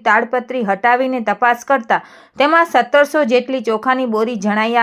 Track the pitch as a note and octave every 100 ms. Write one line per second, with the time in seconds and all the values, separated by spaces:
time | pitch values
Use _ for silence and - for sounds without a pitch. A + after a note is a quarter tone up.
0 | A3 G#3+ A#3 B3 A#3+ B3+ G#3 F#3+ A#3+ B3
1 | C4 B3+ A3 G3+ A#3+ A#3+ - C4+ A3+ F3
2 | - - - - C#4+ E4 E4 C4+ A#3+ C#4+
3 | C#4+ D#4 C#4 B3 B3+ C4 A3+ A3 B3+ B3+
4 | B3 G#3+ A3 G#3 G#3 G#3 A3+ A#3+